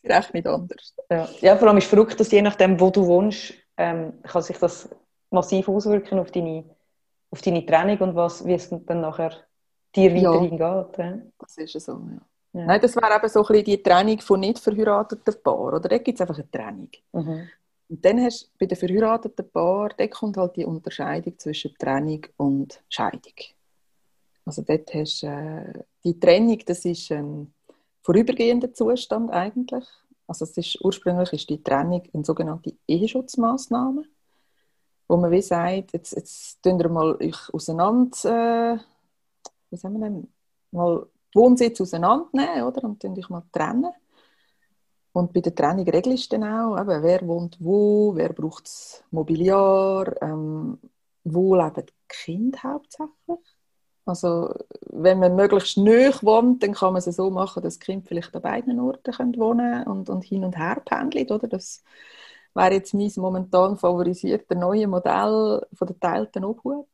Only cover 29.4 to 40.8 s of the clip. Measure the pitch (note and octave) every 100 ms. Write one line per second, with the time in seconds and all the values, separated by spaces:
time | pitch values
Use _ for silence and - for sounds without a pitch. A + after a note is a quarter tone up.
29.4 | G3 B3 B3+ B3+ B3+ _ _ _ - E3
30.4 | D#3 - E3 - F#3+ F#3+ F3+ F3+ F3+ D3+
31.4 | - D3+ - C3+ D#3+ F3+ F3 D#3 D3+ D#3+
32.4 | D#3+ E3 D#3+ - - E3 A3 B3+ B3+ -
33.4 | A3+ C4 - A#3+ C4 C#4 D4+ _ _ _
34.4 | _ _ _ _ _ _ _ E3+ F3 F3+
35.4 | G3 E3+ F3 F#3+ F#3+ F3 - - - -
36.4 | - - F3+ D3 E3+ E3 D#3+ - E3 D#3+
37.4 | - D#3+ - D#3+ F#3 A#3+ B3+ - - A#3
38.4 | A#3 A#3 A#3 A3+ - _ _ _ _ _
39.4 | - _ _ F3 F#3+ G#3+ G#3+ F#3+ - _
40.4 | _ _ _ F3